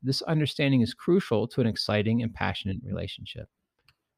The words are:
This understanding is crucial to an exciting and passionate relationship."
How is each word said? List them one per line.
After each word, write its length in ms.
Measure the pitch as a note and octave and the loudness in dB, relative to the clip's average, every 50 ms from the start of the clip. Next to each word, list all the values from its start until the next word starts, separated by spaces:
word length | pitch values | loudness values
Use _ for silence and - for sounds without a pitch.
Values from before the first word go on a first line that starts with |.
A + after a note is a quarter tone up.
| - | -4
This 200 | B2+ C#3 - - | -2 -2 -2 0
understanding 580 | - - D#3 D3+ C3+ - - D#3 C#3 C3+ C3 | 0 0 0 0 0 0 0 2 4 6 4
is 140 | A#2 A2+ - | 4 2 0
crucial 520 | - - - F3 F#3+ - - A#2 G#2 G#2+ A2+ | -4 0 2 2 2 4 2 0 0 0 0
to 120 | - - | 0 0
an 60 | B2 | 0
exciting 560 | A2+ G#2 - - - G#2 G#2+ G2+ A2 A2+ A#2 A#2+ | 2 2 -2 -2 0 2 2 2 2 2 0 0
and 100 | A#2 - | -2 -4
passionate 440 | - - G2 F#2+ - - G2 F#2+ F#2 F2+ | -4 -4 -4 -4 -4 -4 -6 -6 -6 -6
relationship." 640 | F#2+ G2 F2 F2+ F2+ - - G#2 - - - - - _ _ _ _ _ _ _ _ _ _ _ _ _ | -6 -6 -6 -6 -6 -8 -12 -14 -14 -14 -14 -14 -16 _ _ _ _ _ _ _ _ _ _ _ _ _